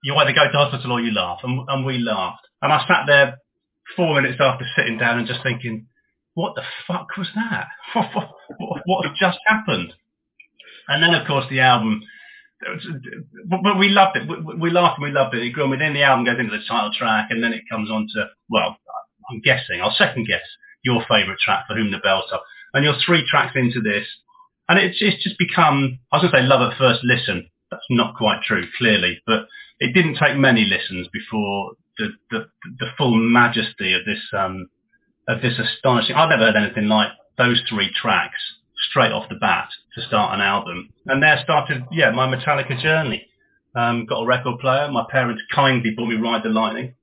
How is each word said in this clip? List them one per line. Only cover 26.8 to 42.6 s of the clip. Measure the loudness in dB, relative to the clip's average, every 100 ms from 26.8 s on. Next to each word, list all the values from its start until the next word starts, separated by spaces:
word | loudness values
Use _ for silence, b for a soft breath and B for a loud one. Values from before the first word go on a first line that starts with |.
| 2 2
listen. | 0 0 0 -6 -8 _ _
That's | -16 -2
not | 0 0 0
quite | 0 0
true, | -2 -2 -4 -2
clearly, | 2 4 2 -4 -2
but | -2 -2 B B B
it | 0
didn't | 2 2 2
take | 0 4
many | 4 4
listens | 4 0 -4 -8 -10
before | -12 -6 -4 -2 -4 -6 -12 _ -8
the, | -8 -8 _
the, | -8 -8 _ -20 -12
the | -12 0
full | 2
majesty | 4 6 6 6 2 -4 -4 -2
of | -2
this, | -2 -8 -6
um, | -4 -4 -6 -12 _ _ _ _ _ -6
of | -2
this | -2 -2
astonishing, | -4 0 2 2 2
I've | 2 4
never | 6
heard | 4 4
anything | 0 -2 2
like | 2 0 -4 _ 0
those | 2 2 -2
three | -4 -4
tracks | -2 -2 0 -2 -8 -12 -16 _ -8 -4
straight | 2 2
off | 0 -8
the |
bat | -4 -2 -2 -4 -14 _
to | -14
start | -4 0 0
an | 0
album. | 0 -2 -4 -12 -14 _ -4
And | 2
there | 4 2
started, | 2 0 0 -6 -4
yeah, | 2 2
my | 2 0
Metallica | 0 0 -2